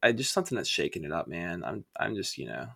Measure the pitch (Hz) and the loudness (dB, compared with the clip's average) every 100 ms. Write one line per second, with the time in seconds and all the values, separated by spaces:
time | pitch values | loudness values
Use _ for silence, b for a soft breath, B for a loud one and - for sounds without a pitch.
0 | 117 120 135 - - 117 - - 73 87 | 4 6 2 2 2 0 0 2 2 0
1 | 73 80 - 85 87 87 - 101 - - | -2 -2 -2 -4 -4 -4 -4 -6 -8 -2
2 | - 101 - - - 60 117 | 0 0 -4 -4 -6 -6 -8